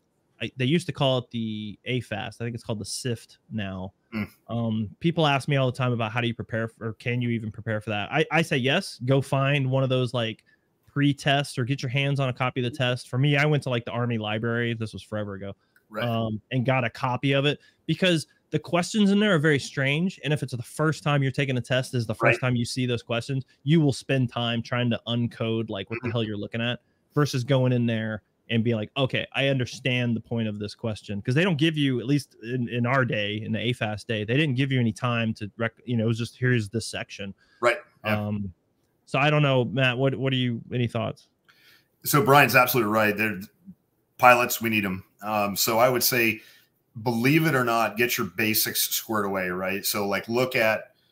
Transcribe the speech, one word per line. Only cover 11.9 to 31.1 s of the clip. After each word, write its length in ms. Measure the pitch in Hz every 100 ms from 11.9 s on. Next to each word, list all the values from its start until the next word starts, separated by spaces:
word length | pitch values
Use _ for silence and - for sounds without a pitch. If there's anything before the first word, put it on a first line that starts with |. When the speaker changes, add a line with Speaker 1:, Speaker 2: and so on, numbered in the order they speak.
Speaker 1:
hands 300 | 139 139 139
on 80 | 131
a 40 |
copy 320 | 123 127 131
of 60 | 123
the 40 | -
test. 320 | 123 123 -
For 100 | 127
me, 180 | 147 143
I 80 | 151
went 160 | 143
to, 40 | 135
like, 140 | 120
the 60 | -
Army 260 | 117 120 117
library. 580 | 107 110 117 117 117
This 180 | 113 110
was 100 | 95
forever 320 | - 107 104
ago. 200 | 98 98 - _ _ _
Speaker 2:
Right. 140 | 107 120
Speaker 1:
Um, 320 | 113 110 107 -
and 120 | 127
got 200 | 120 131
a 60 | 117
copy 420 | - 131 123 139
of 120 | 139
it 160 | 143 - _ _ -
because 400 | 160 185 165 - _ _
the 80 | 151
questions 520 | - 175 175 220 196
in 80 | 202
there 140 | 214
are 40 | 165
very 200 | 160 139
strange. 600 | - 143 135 147 185 -
And 80 | 139
if 100 | 151
it's 120 | 131
the 80 | 117
first 400 | - - 156 151
time 200 | 151 143
you're 100 | 135
taking 240 | - 135 127
a 20 |
test, 340 | - 127 123
is 120 | 123 110
the 80 |
first 260 | 110 117 117
Speaker 2:
Right. 60 | 127
Speaker 1:
time 80 | 120
you 80 |
see 220 | 117 131 123
those 160 | 120
questions, 420 | - 117 - 135 - _
you 160 | 139 165
will 120 | 147
spend 380 | - - 139 120
time 320 | 120 117 117
trying 260 | - 123 120
to 100 | 110 -
uncode, 600 | 120 117 - 113 113 110
like, 220 | 98 95
what 80 | 113
the 60 | 120
Speaker 2:
Mm-hmm. 40 |
Speaker 1:
hell 100 | 117
you're 120 | 110 101
looking 240 | 107 113
at 180 | 120 120 _ _ _
versus 300 | 147 143 135
going 280 | 120 131 127
in 140 | 123 117
there 360 | 110 110 107 - _ -
and 120 | 113
being 140 | 117 110
like, 140 | 104 139
"Okay, 300 | 127 110 -
I 140 | 123 139
understand 640 | 135 117 - 131 123 120
the 60 | 110
point 280 | - 117 110
of 100 | 104
this 160 | 104
question." 460 | - 113 104 -